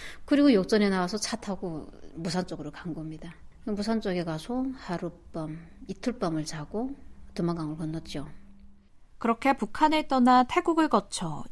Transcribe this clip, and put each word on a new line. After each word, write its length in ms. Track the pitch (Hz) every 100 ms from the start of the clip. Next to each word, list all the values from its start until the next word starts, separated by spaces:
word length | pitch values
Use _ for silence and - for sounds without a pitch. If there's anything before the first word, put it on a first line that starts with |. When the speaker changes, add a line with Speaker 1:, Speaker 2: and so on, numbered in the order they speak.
| - -
Speaker 1:
그리고 280 | - - 285
역전에 360 | 214 180 214 208
나와서 300 | 190 175 -
차 180 | - 214
타고 520 | - 185 180 156 - - -
무산 320 | - 170 170 180
쪽으로 240 | 156 165
간 240 | - 180
겁니다. 400 | 156 156 156 170 - - -
무산 360 | - 208 208 226
쪽에 240 | 208 175
가서 400 | 170 156 151 151 165 -
하룻밤, 840 | - 170 175 - - - 156 160 - - -
이틀밤을 560 | 190 254 233 180 160
자고 460 | 151 156 147 208 262 277 - - -
두만강을 420 | - 170 165 156 156
건넜죠. 520 | 156 160 - 151 147 - - - - - _ - - -
Speaker 2:
그렇게 380 | 226 226 277 277
북한을 520 | 220 - 311 311 311
떠나 360 | 262 247 254
태국을 440 | 247 349 359 330 311
거쳐 560 | 214 - - 170 147 -